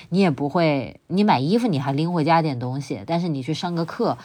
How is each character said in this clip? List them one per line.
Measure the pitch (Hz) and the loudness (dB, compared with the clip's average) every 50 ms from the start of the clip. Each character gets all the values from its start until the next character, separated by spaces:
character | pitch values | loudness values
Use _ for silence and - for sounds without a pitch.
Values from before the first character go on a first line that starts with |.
| - - | -10 -2
你 | 165 190 | 2 4
也 | 196 175 | 4 4
不 | 135 127 143 | 2 0 -2
会， | 143 - 180 170 156 147 135 117 78 - - _ | -2 2 2 2 4 2 0 -2 -6 -12 -18 _
你 | _ 165 196 208 | _ 0 2 4
买 | 208 151 123 | 4 4 4
衣 | 131 156 202 | 4 2 2
服 | 240 240 | 2 2
你 | 240 165 135 | 0 0 0
还 | 123 139 135 | -2 -2 -2
拎 | 143 160 170 180 | 0 -2 0 0
回 | 170 147 | 0 2
家 | 156 160 165 156 | 4 4 4 2
点 | 156 135 120 | 0 -2 -4
东 | 120 123 127 139 | -6 -6 -6 -6
西， | 139 - 143 101 101 | -6 -8 -8 -10 -6
但 | - 165 170 | -4 -4 -2
是 | 175 | -2
你 | 175 147 135 | -2 -4 -4
去 | 123 156 156 | -4 -4 -6
上 | - - 175 175 | -4 -4 -4 -4
个 | 165 165 | -4 -4
课， | 160 - - 233 170 120 123 | -6 -4 -2 -2 -2 -2 -4